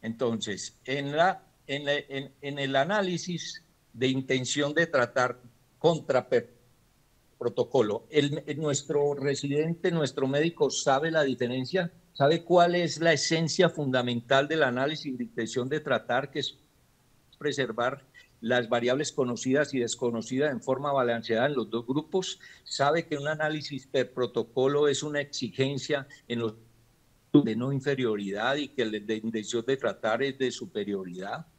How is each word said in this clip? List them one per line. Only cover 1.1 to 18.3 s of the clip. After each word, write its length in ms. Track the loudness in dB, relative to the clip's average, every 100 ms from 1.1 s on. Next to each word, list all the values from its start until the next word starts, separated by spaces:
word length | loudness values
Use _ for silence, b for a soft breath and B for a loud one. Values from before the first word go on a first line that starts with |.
la, 320 | 2 2 2 _ _ -8
en 180 | -6
la, 100 | -2
en, 380 | -2 -2 -10 -10 _
en 180 | -10 -6
el 180 | 0 0
análisis 840 | 2 0 0 -2 -4 -8 -8 -14 _ _ _
de 160 | -2 0
intención 640 | 0 0 -2 0 -2 0
de 140 | 2 2
tratar 520 | 2 2 2 0 -2 -14 _ _ _
contra 500 | 2 2 2 0 2
per-, 260 | 0 0 -18 _ _ _ _ _ _ _ _
protocolo, 680 | -6 -2 0 2 2 0 0
el, 320 | 2 2 -2 -6
el, 120 | -4
nuestro 560 | -2 -2 0 2 2
residente, 760 | 0 -2 -2 0 0 0 0 0
nuestro 360 | 2 0 0 0
médico 440 | 2 0 2 0
sabe 400 | 2 2 2 4
la 140 | 2
diferencia, 680 | 2 2 -2 -2 -2 -2 -2 -6 _
sabe 280 | 2 4 4
cuál 320 | 4 6 6
es 260 | 4 0 2
la 120 | 4
esencia 560 | 4 2 0 0 4 4
fundamental 800 | 4 0 0 0 -2 2 2 4
del 140 | 2
análisis 540 | 2 2 -2 -2 -6 -6
de 80 |
intención 440 | -8 -4 -4 -2 -2
de 120 | -2
tratar, 500 | 0 -2 2 -2 -2
que 80 | -4
es 200 | -6 -8 _ _ _ _ _ _ _ _
preservar 640 | -4 -2 -2 0 -2 -2 -16 B B